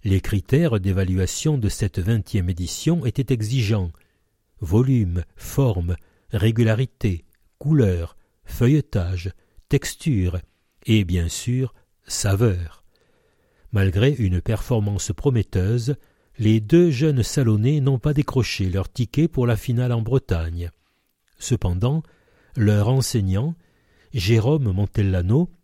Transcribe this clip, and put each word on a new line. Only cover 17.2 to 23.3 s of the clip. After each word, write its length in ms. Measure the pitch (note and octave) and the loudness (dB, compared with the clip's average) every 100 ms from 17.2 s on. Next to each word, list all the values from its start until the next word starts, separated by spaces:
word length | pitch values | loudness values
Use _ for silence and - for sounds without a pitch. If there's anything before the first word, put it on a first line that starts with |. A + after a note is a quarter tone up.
salonnés 560 | G#2 - A#2 G#2+ A#2 D3+ | 0 0 2 2 2 2
n'ont 180 | C3+ C3+ | 0 0
pas 160 | D3+ | 0
décroché 560 | D3+ C#3+ C3+ A2+ - F#2+ | 0 0 0 -2 -2 -2
leur 200 | F#2+ F#2 | -2 -4
ticket 360 | - A#2 - E3 | -4 -4 0 0
pour 180 | C#3 | 2
la 120 | A#2+ A2 | 0 0
finale 360 | - A#2 B2 | 0 -2 0
en 100 | A#2+ | -2
Bretagne. 680 | A2 C3 - E2+ E2 E2+ E2+ _ _ _ _ _ _ _ | 0 -2 0 -2 -2 -6 -10 _ _ _ _ _ _ _
Cependant, 680 | - B2 F2+ F2 A#2 D#3+ - _ _ _ _ - | -4 -2 0 0 0 -2 -6 _ _ _ _ 0
leur 320 | G#2+ G#2 G#2 | 2 4 2
enseignant, 680 | C3 B2 A#2+ F#2+ | 2 0 -2 0